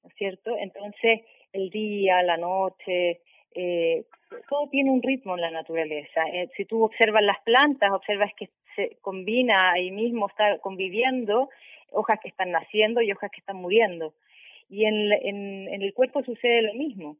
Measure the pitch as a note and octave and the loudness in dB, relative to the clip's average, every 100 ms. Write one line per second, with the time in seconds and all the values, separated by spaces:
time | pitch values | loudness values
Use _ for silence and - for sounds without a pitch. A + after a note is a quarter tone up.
0 | E3+ - G3 F#3 - A#3 G3 F#3+ G#3 G#3 | -20 -8 -8 -6 -6 -6 -6 -10 -14 -2
1 | A3+ A3+ - _ _ G3 F#3+ G#3+ G#3+ G#3 | -2 -2 -6 _ _ -8 -6 -6 -6 -2
2 | F#3+ F3+ F3+ E3+ E3+ F#3+ F#3+ _ - F3+ | 2 2 2 0 -2 -2 -2 _ -6 -2
3 | F3 F3 _ _ _ - F3+ E3+ E3 E3 | 0 -2 _ _ _ -8 -4 0 0 0
4 | - _ _ - - C#4+ D4 C#4 C4+ C4 | -4 _ _ -20 -6 -4 -2 0 2 2
5 | B3+ C4+ G3+ F3+ E3 D#3+ D#3+ E3 D#3 D3+ | 0 -4 -4 -4 -4 -6 -6 -4 -4 -6
6 | D3 - D#3+ F3 F3 - G3 A3+ A3 - | -4 -2 -2 -2 -6 -6 -4 0 0 4
7 | G#3+ G#3+ G#3 G3 - A#3+ D4 C4+ G3+ G3 | 4 6 4 0 2 4 4 4 2 0
8 | - G3+ G3+ - G3+ _ _ - G3 - | -2 -2 -2 -4 -16 _ _ -6 -6 -4
9 | - F#3+ F#3 A#3 B3+ G3 F#3 F3+ F3+ G3 | -10 -8 -2 0 4 6 4 2 -2 -2
10 | A#3 A#3 G3+ - G#3+ F#3+ F#3+ F#3 F3+ G3 | -2 -2 -4 2 2 2 -4 -6 -6 0
11 | C4 B3+ A3 G#3+ C#4 - - - _ - | 0 0 0 0 0 -6 -20 -20 _ -4
12 | G#3+ G#3+ E3+ - F#3 E3+ - G#3+ G#3+ A#3 | 0 -2 -2 -6 -2 -2 -2 2 2 2
13 | A3 G3 G3+ - - F#3+ F3+ G#3+ G#3+ E3+ | 0 -2 -8 -12 -14 -10 2 4 4 0
14 | D#3 _ _ _ - - _ G3 G#3+ G#3+ | -10 _ _ _ -20 -20 _ 0 0 2
15 | G#3 G#3 - G3+ G3+ G3 F#3+ G3+ G3 G3 | 2 2 0 -6 -8 -10 -10 -6 -6 0
16 | B3+ C#4+ B3 A3+ B3 A#3 A3 A3 D4+ G3 | 0 0 -6 -2 2 2 2 -2 -6 -6
17 | D3+ D3+ | -14 -14